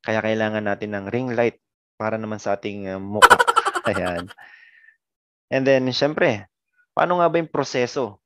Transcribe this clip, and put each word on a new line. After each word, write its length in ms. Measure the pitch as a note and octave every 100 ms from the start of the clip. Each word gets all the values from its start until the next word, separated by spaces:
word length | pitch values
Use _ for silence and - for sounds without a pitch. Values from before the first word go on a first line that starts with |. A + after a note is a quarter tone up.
Kaya 160 | - A2
kailangan 480 | A2 A2 G#2+ G#2+ G#2
natin 240 | G2+ G#2 G2+
ng 80 | G2
ring 240 | A#2+ C3
light 320 | A#2 A#2+ - _ _ _ _
para 240 | A2 A2
naman 160 | A2 G#2+
sa 240 | G#2+ G2+
ating, 320 | G#2 G2+ G2
ah, 80 | F#2+
mukha. 400 | F#2+ G#2 - - - -
<laughs> 240 | - F4 A#2
Ayan. 400 | F#2 F2+ E2+ F2+ - - - - _ _ _ _ _ _ _ _
And 160 | C3
then, 240 | C3+ C3+ C3 B2
syempre, 560 | C#3+ D#3 F3 G#2 G2+ _ _ _ _
paano 320 | - E3+ F3+
nga 80 | E3+
ba 80 | E3
yung 80 | D#3+
proseso 720 | D3+ C3+ C3+ A#2+ C#3+ A#2 -